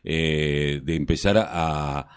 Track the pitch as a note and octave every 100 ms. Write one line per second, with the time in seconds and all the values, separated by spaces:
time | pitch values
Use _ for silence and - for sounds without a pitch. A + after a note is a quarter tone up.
0 | - D#2+ D#2+ D#2 D2+ D2 D2 C#2+ C2+ E2
1 | C#2+ D#2+ G2 G#2 G2+ E2+ E2 D2+ D2 C#2+
2 | -